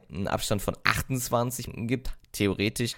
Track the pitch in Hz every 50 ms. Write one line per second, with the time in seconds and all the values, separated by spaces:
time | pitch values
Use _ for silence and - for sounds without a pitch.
0 | - - - 90 98 - - - - - - 101 - - - - - - - -
1 | - - 131 127 123 - 123 117 120 127 127 - 113 - - - 113 113 131 123
2 | 123 - - - - _ - - 104 98 92 - 101 110 - - 120 117 -